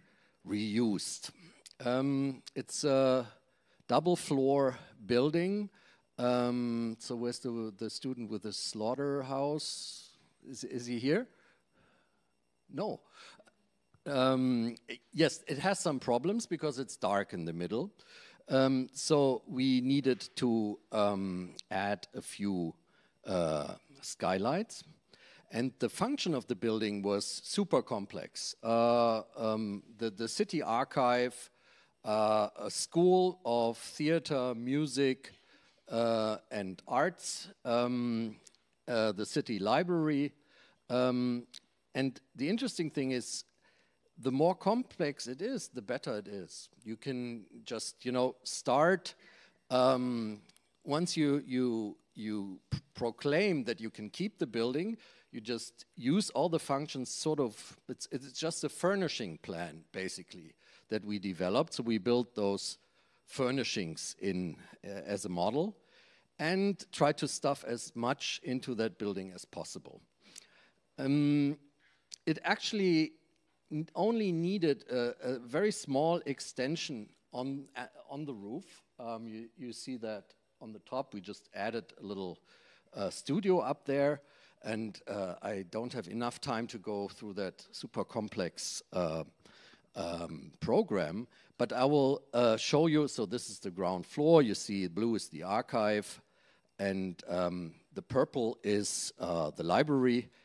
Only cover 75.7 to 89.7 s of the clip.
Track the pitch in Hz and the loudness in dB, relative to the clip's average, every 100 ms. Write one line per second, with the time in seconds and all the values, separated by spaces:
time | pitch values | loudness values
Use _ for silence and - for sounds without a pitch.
75.7 | - - 135 160 170 - 135 - - 127 | 0 0 2 4 2 -2 -6 -6 -4 -2
76.7 | 160 - 120 104 _ _ 123 135 139 135 | -2 -6 -8 -12 _ _ -8 -6 -6 -10
77.7 | 123 123 - - 139 147 110 101 147 - | -12 -12 -14 -14 -10 -10 -10 -8 -10 -12
78.7 | - _ - 117 113 113 110 113 - 123 | -20 _ -14 -10 -8 -8 -12 -14 -14 -14
79.7 | 113 - 127 110 104 - _ _ - 113 | -12 -10 -8 -6 -8 -12 _ _ -18 -16
80.7 | 104 - 131 139 104 92 101 _ 98 107 | -16 -6 -6 -6 -10 -12 -14 _ -6 -4
81.7 | 113 - - 101 98 92 82 _ - _ | -4 -8 -14 -10 -8 -8 -10 _ -20 _
82.7 | _ _ - 98 - - 170 190 180 120 | _ _ -6 -4 -4 -2 0 4 2 2
83.7 | - - 139 143 147 _ _ - _ - | -4 0 2 2 0 _ _ -20 _ -6
84.7 | 110 110 - - 104 92 87 104 101 87 | -4 -4 -8 -8 -4 -4 -4 -6 -6 -6
85.7 | 110 120 123 87 113 120 - 135 113 117 | -6 -6 -8 -6 -4 -4 -4 -4 -4 -4
86.7 | 110 101 101 101 - 107 95 92 - - | -8 -6 -4 -6 -8 -10 -6 -6 -8 -18
87.7 | - - 117 95 117 107 110 87 - - | -14 -8 -6 -4 -4 -4 -2 -4 -4 -8
88.7 | - - - 85 80 73 _ - - - | -8 -6 -2 0 -2 -6 _ -20 -20 -20